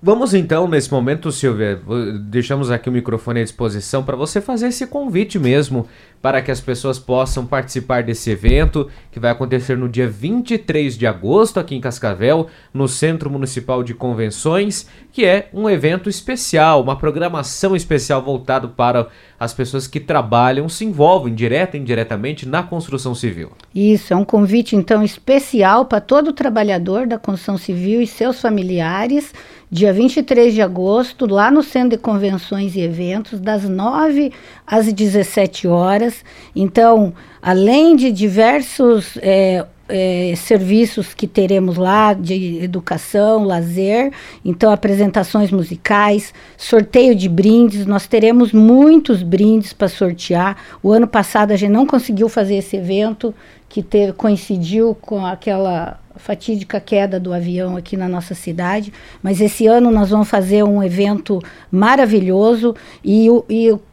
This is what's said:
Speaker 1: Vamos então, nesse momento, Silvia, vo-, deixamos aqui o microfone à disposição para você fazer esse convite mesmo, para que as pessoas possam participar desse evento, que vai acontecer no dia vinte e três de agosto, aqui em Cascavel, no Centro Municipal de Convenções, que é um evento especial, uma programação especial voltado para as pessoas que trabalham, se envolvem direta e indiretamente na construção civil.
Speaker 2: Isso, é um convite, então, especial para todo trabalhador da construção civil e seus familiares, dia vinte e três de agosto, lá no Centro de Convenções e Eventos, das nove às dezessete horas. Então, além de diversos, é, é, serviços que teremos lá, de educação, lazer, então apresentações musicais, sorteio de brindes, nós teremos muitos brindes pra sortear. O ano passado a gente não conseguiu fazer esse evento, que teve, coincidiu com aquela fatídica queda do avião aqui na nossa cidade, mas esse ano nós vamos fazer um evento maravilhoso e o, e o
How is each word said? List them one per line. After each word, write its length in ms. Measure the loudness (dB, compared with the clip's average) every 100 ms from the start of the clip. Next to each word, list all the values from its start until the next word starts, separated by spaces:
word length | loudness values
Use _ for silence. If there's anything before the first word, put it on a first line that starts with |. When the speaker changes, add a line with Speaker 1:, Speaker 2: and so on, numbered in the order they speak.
| 2
Speaker 1:
Vamos 280 | 2 2
então, 340 | 0 0 -2 0
nesse 240 | -2 -2
momento, 400 | -4 -2 -4 -6
Silvia, 480 | -4 -2 -2 -4 -4
vo-, 380 | -6 -6 -6 -8
deixamos 500 | -6 -4 -4 -4 -4
aqui 200 | -4 -4
o 20 |
microfone 480 | -4 -4 -6 -4 -6
à 40 |
disposição 600 | -6 -4 -6 -6 -6 -6
para 140 | -6 -6
você 240 | -4 -6
fazer 260 | -4 -4 -4
esse 180 | -6 -8
convite 540 | -8 -4 -4 -2 -2
mesmo, 480 | 0 0 0 -4 -8 -14 _ _
para 200 | -4 -2
que 100 | -4
as 80 | -8
pessoas 400 | -6 -6 -6 -8
possam 460 | -4 -2 -2 -4 -4
participar 580 | -6 -6 -10 -4 -4
desse 260 | -2 -6 -4
evento, 600 | -2 2 2 2 -2 -6 -10 -20
que 80 | -6
vai 120 | -4
acontecer 460 | -2 -2 -4 -2 -4
no 100 | -4
dia 200 | -2 -4
vinte 440 | -4 -6 -4 -2
e 60 | -4
três 400 | -2 -2 -2 -2
de 100 | -4
agosto, 500 | -4 -2 2 2 0
aqui 160 | -6
em 60 | -8
Cascavel, 680 | -8 -6 -6 -2 0 0 -2 -10 _
no 120 | -4 -4
Centro 440 | -2 -4 -4 -6
Municipal 520 | -6 -6 -8 -6 -6
de 120 | -6
Convenções, 960 | -8 -6 -4 -6 -4 -2 -2 -2 -6 -12 -20 -16
que 120 | 0
é 240 | 2 2 -2
um 160 | -6 -2
evento 400 | 0 0 -2 -6
especial, 720 | -10 -8 -8 -4 2 4 4
uma 160 | 0 -4
programação 760 | -4 -4 -4 -6 -10 -4 -2
especial 480 | -2 -2 -4 -2 -4
voltado 480 | -4 -8 -4 -4 -4
para 380 | -4 -2 0 -4 -10 _ _
as 140 | -12
pessoas 340 | -8 -6 -6 -8
que 140 | -10
trabalham, 680 | -4 -2 0 0 2 0 -4
se 160 | -6
envolvem 500 | -8 2 4 4 0
direta 440 | -4 -2 0 -2 -6
e 20 |
indiretamente 680 | -4 -4 -4 -6 -6 -8 -6
na 160 | -6
construção 540 | -4 -8 -6 -6 -6 -6
civil. 360 | -6 -6 -12 _ _
Speaker 2:
Isso, 400 | -2 2 2 0
é 40 | -2
um 80 | 0
convite, 500 | 2 2 0 0 -2
então, 260 | 2 0
especial 840 | 0 -4 0 0 2 2 4 4 2
para 160 | -2
todo 320 | 2 0 2
trabalhador 720 | -2 -2 0 0 -2 -2 -2 -2
da 100 | -4
construção 400 | -6 -8 -6 -8
civil 440 | -6 -6 -2 0
e 60 | -2
seus 320 | -2 -4 -2
familiares, 960 | -2 -2 -2 -2 -2 -4 -2 -2 -4 -14 -20 -20 _
dia 220 | 0 2
vinte 260 | 4 2 0
e 60 |
três 300 | 0 4 4
de 80 | 4
agosto, 640 | 0 0 0 0 -2 -4 -2
lá 260 | 2 4
no 120 | 2
Centro 260 | 2 0 0
de 80 | 0
Convenções 760 | -2 -2 0 -4 -6 -6 -6 -4
e 40 |
Eventos, 640 | -4 -4 -6 -6 -8 -8
das 260 | -4 -4 -2
nove 640 | -2 -2 0 0 0 -2 -4 -20 -20 -2
às 280 | 0 0
dezessete 760 | 0 2 2 0 0 -2 0 0
horas. 460 | 2 2 2 0 -4 -16 -20 -12 -4
Então, 560 | 0 4 6 6 4 -2 -18 -10
além 540 | -2 2 4 6 6 6
de 160 | 4
diversos, 1080 | 0 0 4 2 2 -4 0 4 4 0 -6
é, 480 | 0 2 2 0 -4 _ _
é, 440 | -2 -2 -2 -2 -4
serviços 760 | 0 0 4 2 2 -2 -8 -8
que 100 | -4
teremos 500 | 0 2 2 0 0
lá, 380 | 2 4 4
de 500 | 2 -2 -4 -4 -6
educação, 840 | -6 -6 -6 -8 -4 0 2 2 0
lazer, 640 | -2 -4 -2 -2 0 -2 -6 -20 -12 -6
então 260 | 0 2
apresentações 800 | 2 0 0 0 0 -2 0 2
musicais, 840 | 0 -2 -6 0 2 2 0 -2 -18 -20 -18
sorteio 600 | 2 2 4 4 6 4
de 120 | 2
brindes, 600 | 2 4 6 4 2 -2
nós 180 | -4 0
teremos 480 | 2 4 4 4
muitos 720 | 6 8 8 8 6 6 0
brindes 500 | 0 2 4 2 0
pra 140 | -4 -4
sortear. 680 | 0 -4 -2 -2 0 0 -4 -16 -6
O 80 | 2
ano 160 | 4 4
passado 440 | 0 0 0 2
a 40 | 2
gente 160 | 2
não 160 | 2 4
conseguiu 420 | 0 0 -2 0
fazer 280 | 0 -2 -2
esse 200 | -4 -6
evento, 560 | -4 -2 -2 -2 -8 -8 -20 -20 _
que 140 | -8
teve, 320 | -2 0 0
coincidiu 840 | 0 0 0 -2 -4 -2 0 0 -2
com 240 | -6 -8 -6
aquela 760 | -6 -4 -2 -2 -4 -6 -12 -20 -20
fatídica 640 | -10 -10 -4 -6 -4 -8
queda 400 | -2 -2 0 -4
do 140 | -4
avião 420 | -4 -4 -4 -4 -6
aqui 220 | -8 -6
na 100 | -4
nossa 280 | -6 -8 -12
cidade, 580 | -10 -6 -4 -4 -6 -16 -20 -10
mas 180 | -4 0
esse 240 | 0 4 4
ano 240 | 6 6
nós 220 | 4 2
vamos 160 | 2 2
fazer 360 | 0 2 2
um 200 | 4 2
evento 580 | 0 0 0 -2 -4 -6 -6 -20 -4
maravilhoso 1040 | 2 4 4 4 2 2 2 2 2 0 -4 -12 -12
e 240 | 0 4 6
o, 120 | 4 2
e 220 | 0 2
o 100 | 2 -2